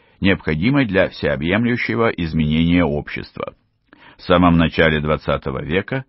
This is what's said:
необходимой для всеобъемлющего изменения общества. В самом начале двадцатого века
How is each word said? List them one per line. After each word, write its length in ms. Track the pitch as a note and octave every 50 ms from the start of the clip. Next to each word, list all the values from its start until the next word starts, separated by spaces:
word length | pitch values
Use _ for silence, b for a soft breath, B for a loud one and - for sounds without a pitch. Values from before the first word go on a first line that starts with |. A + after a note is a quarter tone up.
| b b b b
необходимой 640 | F2+ G2 F#2 D#2+ - D#2+ D#2 D#2 F2+ B2 C#3+ C#3+ C3+
для 240 | G#2 F#2 F#2+ F2 -
всеобъемлющего 1000 | - - - D2+ C#2+ C2 D2 E2+ F#2 G#2+ A#2+ A#2 B2 A2+ - - G#2+ A2+ A2+ A2+
изменения 720 | - - F2 D#2+ D#2 D#2+ D#2 D2+ D2+ D#2+ E2+ E2+ F2 F2 F2
общества. 720 | C#2+ D2 D2 C#2+ - - A1 - - _ - - - - _ _ _ _ _ _ _ B B B B B
В 60 | B -
самом 340 | - F2+ F2 F2+ F2 E2
начале 440 | E2+ E2 D2+ - - E2 D#2+ D#2 D2+
двадцатого 640 | D2 D2+ D2+ D2 - - C#2+ C#2 - C#2 C2 C2+ C#2+
века 420 | C#2+ D#2+ F#2+ G#3 - C3 C3+ C3+